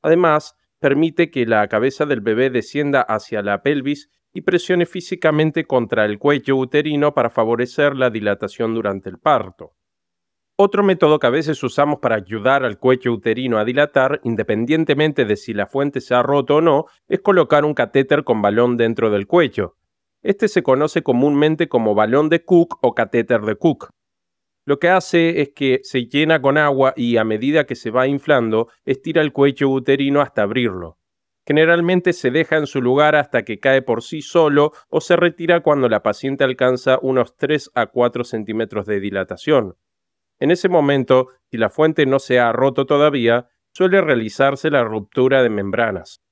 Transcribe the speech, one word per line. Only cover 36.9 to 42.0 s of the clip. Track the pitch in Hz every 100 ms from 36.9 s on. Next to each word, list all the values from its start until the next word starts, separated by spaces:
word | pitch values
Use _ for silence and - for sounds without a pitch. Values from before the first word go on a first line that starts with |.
| 131
unos | 131 131 117 _
tres | 143 151 -
a | - 113
cuatro | 123 120 120
centímetros | 120 113 104 107 110 104
de | 101 101
dilatación. | 101 98 92 90 - 147 101 - _ _ _ _ _ _
En | 151
ese | 175 185
momento, | 175 143 139 127 131 127 _ _
si | 113
la | 107
fuente | - 156 156